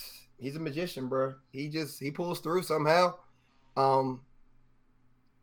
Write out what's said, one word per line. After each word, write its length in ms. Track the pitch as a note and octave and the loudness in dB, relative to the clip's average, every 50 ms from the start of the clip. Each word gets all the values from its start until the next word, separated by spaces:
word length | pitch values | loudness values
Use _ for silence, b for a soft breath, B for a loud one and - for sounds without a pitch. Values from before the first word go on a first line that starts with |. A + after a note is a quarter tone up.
| B B B B B - _ | B B B B B -20 _
he's 180 | - A#2+ C3+ C#3+ | -12 -10 -8 -6
a 40 | D#3+ | -6
magician, 480 | D#3+ D#3 C3+ D#3+ F3+ E3+ - C#3 C3 B2 | -6 -6 -4 -4 -4 -4 -6 -6 -6 -2
bro. 240 | C3 C3 C3 C3+ C3 - _ _ | 0 0 0 0 -4 -8 _ _
He 160 | - C3+ D3 | -10 -10 -8
just, 320 | D3+ D3+ D#3+ D#3+ - - - | -6 -4 -4 -6 -6 -6 -8
he 120 | C3+ C#3 | -6 -6
pulls 280 | D3 - F3 F3 E3+ - | -4 -4 -4 -4 -4 -4
through 220 | - D#3+ E3+ F#3 F3 | -2 0 0 0 0
somehow. 520 | - D#3 D#3 D3 D3+ D#3+ F3 F3+ F3 F3 - - _ _ _ _ _ _ _ _ _ - | 0 0 2 4 6 6 6 6 4 2 -2 -14 _ _ _ _ _ _ _ _ _ 0
Um, 460 | C#3 C3+ C3+ C3+ C3+ C3+ C3 B2+ B2+ - _ _ - - _ _ _ _ _ _ _ _ _ _ _ _ _ _ _ _ _ _ _ | 2 4 4 6 4 2 0 -2 -8 -12 _ _ -20 -20 _ _ _ _ _ _ _ _ _ _ _ _ _ _ _ _ _ _ _